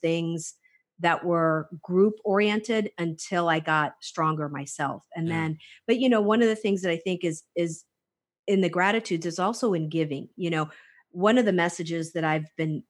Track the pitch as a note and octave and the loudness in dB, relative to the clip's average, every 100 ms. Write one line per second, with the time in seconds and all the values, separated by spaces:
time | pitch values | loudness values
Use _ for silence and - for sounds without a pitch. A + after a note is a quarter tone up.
0 | E3 E3 E3 E3 D#3 - _ _ _ - | -2 0 -2 -4 -8 -16 _ _ _ -4
1 | E3+ E3 F3 E3+ D#3+ D#3 D3+ D#3+ - F3+ | 0 0 0 2 2 0 -4 -12 -2 4
2 | G#3 G#3+ G#3+ G3 G#3 G#3+ G#3+ A3 G#3 - | 4 2 0 2 2 0 0 -2 -2 -4
3 | E3+ D#3+ - F3 E3+ D#3+ D#3+ D#3 D3 - | -6 -6 -4 0 2 0 2 2 0 -4
4 | - - D#3 D#3 D3 C#3 C#3 - C#3+ - | -10 -2 0 0 -4 -6 -10 -4 -4 -4
5 | - E3+ E3 E3 D#3+ D#3 - - - A#3 | -10 -6 -4 -2 -2 -4 -10 -10 -2 2
6 | C4 A3+ G#3 A3 A3+ G#3+ G#3+ G3 F3+ E3 | 4 4 4 4 4 2 0 0 0 -2
7 | F3 F3 F3 D3+ - F3 E3+ D#3+ - _ | -2 -2 -2 -4 -6 -4 -2 -4 -14 _
8 | _ _ _ _ - G3 F3+ F3+ F#3+ A3+ | _ _ _ _ 0 2 2 2 2 2
9 | A3+ E3 E3+ E3 F#3 A#3+ A#3 F3 D#3 E3 | 0 -4 -4 -2 -2 0 0 0 -2 -2
10 | D#3 C#3 - - F3 D#3+ D#3 - - _ | -2 -4 -8 -8 -4 -2 -4 -8 -20 _
11 | _ F3 G3+ B3 G#3+ F3+ E3+ F3 D#3+ E3 | _ 0 4 4 4 2 2 -2 -6 -6
12 | D#3+ E3+ D#3+ D#3 D#3 - D#3+ D3+ | -4 -2 0 0 -2 -4 -4 -4